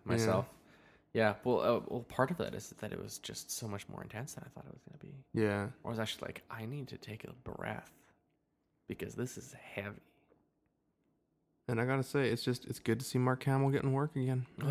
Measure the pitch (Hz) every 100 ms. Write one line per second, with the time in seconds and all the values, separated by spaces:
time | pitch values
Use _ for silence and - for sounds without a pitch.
0 | - 117 110 95 123 - - - - -
1 | _ 117 110 104 123 113 110 120 - 120
2 | - - 135 175 - 104 - - 107 87
3 | 104 - - 107 - - 110 101 - 92
4 | - 107 143 - - - - - - -
5 | - 139 - 113 107 101 101 - - 113
6 | 110 - - - - 117 110 143 123 -
7 | - 107 - 127 - - 50 110 - -
8 | _ _ _ _ _ _ _ _ - 98
9 | - - 127 - - - - - 101 -
10 | _ _ _ _ _ _ _ _ _ _
11 | _ _ _ _ _ _ - 113 123 135
12 | 127 143 127 120 - 120 - 127 - 113
13 | - 127 127 127 135 135 135 139 139 135
14 | 151 139 127 127 123 - 143